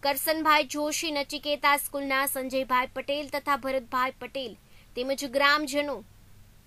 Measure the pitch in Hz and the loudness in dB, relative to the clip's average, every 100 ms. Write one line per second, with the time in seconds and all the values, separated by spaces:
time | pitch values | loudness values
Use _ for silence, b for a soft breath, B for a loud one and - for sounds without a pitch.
0 | 277 277 - 311 311 302 302 294 294 302 | 0 0 0 2 4 4 4 0 -2 0
1 | 330 294 277 302 294 294 294 285 - 285 | -2 -2 -2 -4 -2 0 2 2 0 -4
2 | 277 269 277 277 262 262 262 254 262 - | 0 0 0 -2 -4 -2 0 0 0 -6
3 | 262 285 285 285 285 277 262 269 233 254 | -4 -4 -4 -6 -2 -2 0 -4 -2 -2
4 | 262 254 247 277 247 185 - b b - | -2 -4 -10 -8 -8 -12 -20 b b -8
5 | 262 269 277 262 285 302 302 285 294 247 | -4 -4 -2 4 6 4 2 -2 -2 -6
6 | 220 - - - - - | -10 -20 -20 -20 -20 -20